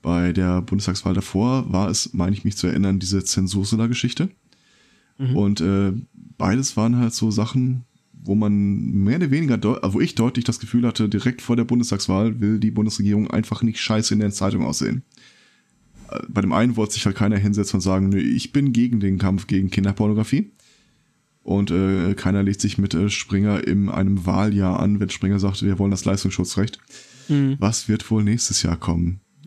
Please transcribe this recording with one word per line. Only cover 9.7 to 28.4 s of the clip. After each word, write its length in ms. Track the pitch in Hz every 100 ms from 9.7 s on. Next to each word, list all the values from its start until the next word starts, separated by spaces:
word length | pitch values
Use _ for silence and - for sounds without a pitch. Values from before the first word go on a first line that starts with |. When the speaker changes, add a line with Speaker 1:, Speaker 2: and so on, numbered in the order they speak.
| 123 -
Speaker 1:
wo 80 | 95
ich 140 | 175
deutlich 300 | - 117 123
das 140 | 117 117
Gefühl 280 | 107 120 120
hatte, 220 | - 107
direkt 320 | 101 123 120
vor 140 | -
der 100 | 120
Bundestagswahl 760 | 117 120 117 98 - 95 113 120
will 180 | 104 107
die 120 | 110
Bundesregierung 580 | 110 107 - 101 104 107
einfach 320 | - 110 -
nicht 180 | 117 110
scheiße 320 | - 107 110
in 60 | 104
der 120 | 104
Zeitung 320 | 101 98 101
aussehen. 380 | - - - 127 - - - _ _ _ _ _ _ - -
Äh, 100 | - -
bei 120 | -
dem 120 | 98
einen 240 | 82 120 113
wollte 180 | 104
sich 120 | - -
halt 80 | 95
keiner 200 | 104 104
hinsetzen 400 | 101 104 98 98
und 60 |
sagen, 260 | 92 95 98
„Nö, 100 | 98
ich 340 | 60 85 -
bin 200 | 139 139
gegen 260 | 117 123 117
den 200 | 98 95
Kampf 280 | 95 95 -
gegen 240 | 95 95
Kinderpornografie.“ 800 | - 98 98 104 104 110 147 208 _ _ _ _ _ _ _ _ _
Und, 260 | - 98 101
äh, 440 | 85 95 95 87
keiner 280 | 98 - 101
legt 180 | 98 101
sich 160 | 110 -
mit, 160 | 98
äh, 140 | - 101
Springer 560 | - - 98 104 101 -
in 200 | 98 98
einem 380 | - 98 98 90
Wahljahr 540 | 95 104 101 95 92
an, 180 | 98 104
wenn 120 | 95
Springer 280 | - 95 101
sagt, 240 | 98 98
„Wir 160 | 101 95
wollen 140 | 98
das 120 | 95
Leistungsschutzrecht.“ 760 | 95 98 98 - 92 - 110 - _ - - - -
Speaker 2:
Mhm. 280 | 147 135 139
Speaker 1:
Was 280 | 98 113 -
wird 220 | 107 -
wohl 140 | 110
nächstes 400 | 104 117